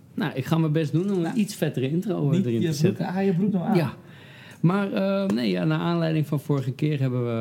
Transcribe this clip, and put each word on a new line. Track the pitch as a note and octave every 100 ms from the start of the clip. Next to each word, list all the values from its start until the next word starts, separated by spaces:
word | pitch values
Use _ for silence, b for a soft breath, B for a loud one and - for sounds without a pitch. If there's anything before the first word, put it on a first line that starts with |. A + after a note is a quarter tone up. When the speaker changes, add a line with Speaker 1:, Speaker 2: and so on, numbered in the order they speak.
| -
Speaker 1:
Nou, | - D3+ C3+
ik | C3+
ga | D#3+
mijn | D#3+
best | D3+ D3+
doen | D#3 G3
om | F#3+
een |
Speaker 2:
Nou, | E3 -
Speaker 1:
iets | G3+ -
vettere | D#3+ - C3
intro, | E3 G#3+ F3 D3
eh, | E3+
Speaker 2:
niet | B2
Speaker 1:
erin | A#2
te | E3
Speaker 2:
je |
Speaker 1:
zetten. | D3 D#3 -
Speaker 2:
broek, | - F#3
haal |
je | G3
broek | E3+ G3+
nou | F#3+ E3
aan. | F3+
Speaker 1:
Ja. | C3+ - B B B B B B
Maar, | E3 G3 G3
eh, | G#3+ F#3+ G3 G3
nee, | G#3+ A3+
ja, | F3+
naar | E3+ D#3
aanleiding | E3+ E3+ D#3+ D#3+ D3
van | D3+
vorige | - C#3+ B2+
keer | A#2+ D3+ D3
hebben | C3 B2 A#2+
we, | A2+